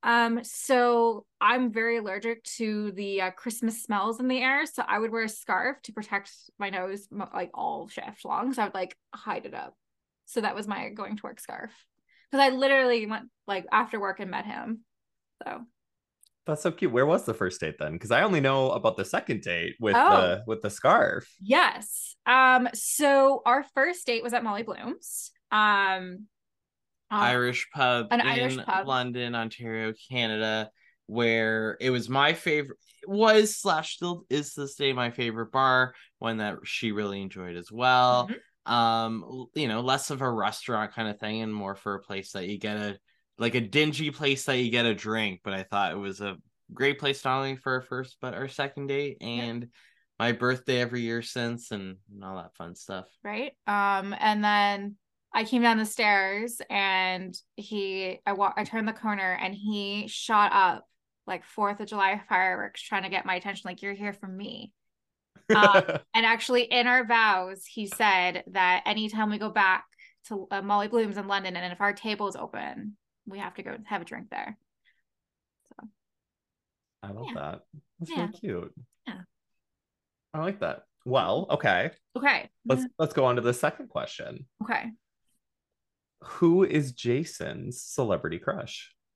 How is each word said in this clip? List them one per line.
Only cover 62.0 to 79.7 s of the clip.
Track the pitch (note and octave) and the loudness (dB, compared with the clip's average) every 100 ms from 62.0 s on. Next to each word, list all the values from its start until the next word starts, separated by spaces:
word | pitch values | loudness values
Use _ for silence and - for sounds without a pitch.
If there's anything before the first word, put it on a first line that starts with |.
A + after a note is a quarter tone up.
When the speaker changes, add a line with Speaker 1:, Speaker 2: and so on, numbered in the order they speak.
| F#3+ G3+ - | 2 2 0
Speaker 1:
fireworks | F#3+ F#3 F#3 G#3 - | 2 2 0 -6 -10
trying | - G3+ | -4 -4
to | F#3+ | -2
get | F#3+ F#3+ | -4 -2
my | F#3 | -4
attention, | G3+ F#3+ | -4 -10
like, | F#3 F3+ | -10 -8
"You're | G3+ | -8
here | G3 G#3 | -6 -8
for | G3+ F#3+ | -8 -12
me." | F#3 G3+ - G#3 _ _ _ _ _ _ _ _ | -12 -12 -12 -16 _ _ _ _ _ _ _ _
Um, | A3 G3+ G3 | 8 10 8
Speaker 2:
<laughs> | F#3 D#3+ - | 6 -4 -2
Speaker 1:
and | A3+ A3+ | 2 2
actually | A3+ - B3 | 2 2 0
in | A#3+ B3 A#3+ | 2 2 4
our | B3+ A3+ | 2 4
vows, | A#3 A3 F#3+ F#3 G3 | 4 4 4 0 -10
he | - - G3+ | -14 -10 -8
said | - G#3+ F#3+ F3+ F3+ - | 0 4 4 2 -2 -6
that | F#3+ F#3 F3+ - | 2 4 4 2
anytime | G#3 G#3+ A3 G#3+ | -2 -2 -2 -2
we | G#3 | -2
go | G#3+ | -2
back | G#3+ F#3+ F#3 - _ - _ - | 4 4 4 -2 _ -20 _ -10
to, | G#3 F#3 | -10 -6
uh, | G3 | -6
Molly | G3 G#3 G#3 | 0 0 2
Bloom's | A#3 A3 G3+ | 0 0 -4
in | G3 | -2
London, | G3+ F#3+ F3 | -2 -2 -6
and | F3+ | -8
if | F3 | 0
our | G3+ | 0
table | G3+ A3 G#3 G3+ | 0 -6 -4 -4
is | - | -6
open, | - - - - G#3+ G#3 _ _ - | -10 -8 -10 -10 -12 -14 _ _ -18
we | G3 | -12
have | G3+ | -12
to | G3 | -12
go | F#3+ - | -14 -14
have | G#3 G3 | -8 -8
a | |
drink | E3+ - - | -8 -14 -12
there. | - - G#3+ _ _ _ _ _ _ _ _ _ _ _ | -10 -10 -14 _ _ _ _ _ _ _ _ _ _ _
So. | - A3 _ _ _ _ _ _ _ _ _ _ _ | -20 -20 _ _ _ _ _ _ _ _ _ _ _
Speaker 2:
I | G2 | -14
love | G2+ - | -12 -10
Speaker 1:
Yeah. | |
Speaker 2:
that. | A#3+ C#2+ - _ D3+ _ _ | -8 -10 -10 _ -20 _ _
That's | E3 | -8
Speaker 1:
Yeah. | - F3 | -6 -6
Speaker 2:
really | |
cute. | - G#3 F2+ F2 - - _ - | -6 -8 -8 -8 -16 -20 _ -14
Speaker 1:
Yeah. | G3 F3+ _ _ _ _ | -14 -16 _ _ _ _